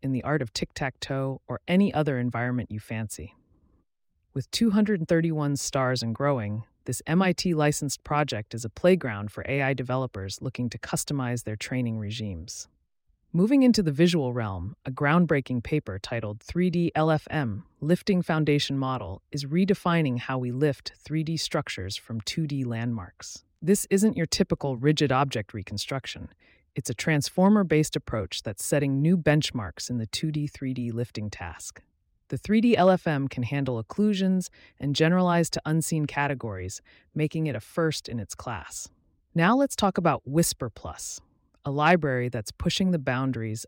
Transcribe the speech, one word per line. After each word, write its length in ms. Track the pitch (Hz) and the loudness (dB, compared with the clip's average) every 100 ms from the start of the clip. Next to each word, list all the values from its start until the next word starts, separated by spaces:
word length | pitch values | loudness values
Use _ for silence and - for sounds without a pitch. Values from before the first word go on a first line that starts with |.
in 80 | 135 | -4
the 120 | 127 | -2
art 200 | 135 151 | 0 -2
of 100 | 123 | -2
tic-tac-toe 880 | - - - 135 - - 135 135 131 - | -6 -6 -4 -6 -6 -6 -4 -4 -6 -8
or 140 | - - | -10 0
any 240 | 180 202 | 4 4
other 280 | 151 151 127 | 2 0 0
environment 500 | 123 117 123 123 - | -2 -2 -2 -2 -4
you 100 | 107 | -8
fancy. 540 | - 113 107 - 85 _ _ _ _ _ _ _ _ _ _ 139 | -8 -6 -6 -8 -14 _ _ _ _ _ _ _ _ _ _ -8
With 160 | - | -4
two 180 | - 233 | 2 4
hundred 380 | 202 208 190 160 | 4 4 2 2
thirty-one 480 | 165 165 151 143 139 | 2 4 2 0 0
stars 480 | - 139 127 123 | -2 0 0 0
and 100 | 117 | -2
growing, 520 | 113 143 135 104 110 - _ - | 0 0 0 -2 -6 -8 _ -8
this 160 | 127 - | -8 0
M 160 | 170 | 2
I 100 | 185 | 4
T 220 | 170 185 156 | 2 0 2
licensed 480 | 147 147 143 - | 2 2 -4 -6
project 500 | - 147 143 107 - | -2 0 0 -2 -6
is 120 | 113 117 | -8 -10
a 40 | |
playground 640 | - 180 185 127 104 104 | 2 4 4 2 -6 -8
for 120 | - - | -8 -4
A 160 | 139 | 0
I 100 | 135 | 0
developers 720 | 135 131 131 127 98 98 - | 0 -2 -2 -2 -6 -8 -6
looking 260 | 131 - 120 | -8 -4 -6
to 80 | 117 | -6
customize 680 | - 165 - 143 123 120 | -6 -6 -2 -2 -2 -4
their 120 | - 107 | -6 -8
training 420 | - 127 120 110 | -6 -4 -2 -4
regimes. 680 | 104 113 107 85 - - - _ _ _ _ _ _ | -6 -6 -8 -8 -12 -16 -18 _ _ _ _ _ _
Moving 280 | 165 214 277 | 0 4 6
into 220 | 254 214 | 6 6
the 80 | 160 | 2
visual 400 | 139 175 170 127 | 4 4 4 0
realm, 420 | 123 107 92 95 - - | -2 -4 -4 -8 -10 -10
a 40 | |
groundbreaking 720 | 131 143 170 165 147 - 123 | -2 2 4 4 2 0 -4
paper 380 | - 151 - 98 | 0 -2 -2 -10
titled 420 | - 117 107 107 | -6 -6 -6 -10
Three 280 | - 170 180 | -6 0 0
D 240 | 175 170 151 | 2 0 2
L 160 | 160 | 2
F 160 | 156 - | 2 0
M, 360 | 156 120 98 - - | -4 -2 -4 -10 -6
Lifting 400 | 147 180 - 180 | 0 0 2 0
Foundation 580 | 170 160 151 143 - 135 | 2 0 2 2 0 -2
Model, 420 | 131 123 92 95 _ | -2 -4 -6 -12 _
is 120 | 147 139 | -10 -2
redefining 720 | 170 190 190 180 170 147 120 | 0 2 2 2 2 2 -2
how 200 | - 131 | -2 -4
we 140 | 123 | -2
lift 420 | 127 151 131 - - | 0 0 -2 -10 -16
three 260 | - 156 | -6 -4
D 120 | 156 160 | -2 -4
structures 600 | - 156 - - 95 - | -2 -4 -4 -8 -8 -10
from 240 | - 113 | -8 -8
two 260 | - - 151 | -6 -4 -4
D 160 | 139 | -2
landmarks. 800 | 123 113 120 113 90 - - - _ - | -4 -4 -4 -4 -8 -14 -18 -18 _ -6
This 240 | 160 202 - | 0 2 2
isn't 240 | 196 214 - | 2 2 2
your 100 | 160 | -2
typical 500 | - 190 165 143 123 | 0 0 0 -2 0
rigid 340 | 139 151 143 | 2 4 2
object 420 | 131 143 110 - | 2 2 -2 -6
reconstruction. 760 | 107 - 104 - 135 - - 78 _ _ _ _ | -10 -8 -8 -6 -6 -8 -12 -14 _ _ _ _
It's 160 | - - | -10 -8
a 60 | 113 | -4
transformer-based 1040 | - 151 - - 196 214 175 156 151 151 | 0 2 0 4 6 6 4 4 2 -2
approach 460 | - 113 95 - | -4 -4 -4 -8
that's 220 | - 101 - | -8 -8 -2
setting 360 | 147 139 135 | 0 2 2
new 160 | 160 185 | 4 4
benchmarks 720 | 151 151 - 123 92 - - | 4 4 2 -4 -8 -10 -6
in 80 | 123 | -4
the 100 | 110 | -4
two 240 | - 156 | -4 -4
D, 160 | 147 147 | -2 -4
three 260 | - 131 | -6 -6
D 160 | 127 117 | -4 -4
lifting 400 | 113 123 - 104 | -4 -6 -6 -8
task. 540 | - 85 82 - - _ _ _ _ - | -8 -12 -12 -16 -18 _ _ _ _ -10
The 80 | 135 | -8
three 240 | - 220 | 2 4
D 160 | 240 208 | 6 6
L 120 | 185 | 6
F 160 | 185 165 | 6 2
M 220 | 143 139 | 0 -2
can 160 | - | -2
handle 400 | 117 143 131 120 | -2 0 -2 -2
occlusions 640 | 107 - 214 190 190 185 - _ - - | -4 0 2 2 2 0 -2 _ -20 -6
and 160 | 143 139 | -2 2
generalize 540 | 160 180 180 170 165 | 4 4 4 4 2
to 100 | - 156 | -2 0
unseen 400 | 160 - 160 143 | 0 0 -2 -2
categories, 760 | 143 143 127 113 92 92 - _ _ _ | -2 -2 -2 -6 -6 -8 -10 _ _ _
making 320 | 151 151 160 156 | -2 -2 0 -2
it 120 | 117 | -4
a 20 | |
first 480 | - - 160 - - | -6 0 0 0 -6
in 120 | 120 | -8
its 140 | 98 | -8
class. 540 | - - 104 - - - _ _ _ _ 170 | -10 -8 -8 -10 -14 -14 _ _ _ _ 2
Now 200 | 180 262 | 4 4
let's 200 | 277 - | 2 2
talk 220 | 202 190 | 0 2
about 260 | 170 135 127 | 0 0 0
Whisper 440 | 151 165 - 120 | 2 2 0 -8
Plus, 500 | - 85 - - - _ _ _ _ 147 | -8 -14 -12 -12 -14 _ _ _ _ -4
a 60 | |
library 580 | 139 151 180 147 127 123 | 2 6 6 4 0 -2
that's 220 | 117 104 | -4 -8
pushing 380 | - 175 - 185 | -4 -2 2 2
the 80 | 170 | 2
boundaries 680 | 131 127 135 117 113 110 | 0 0 0 -2 -4 -6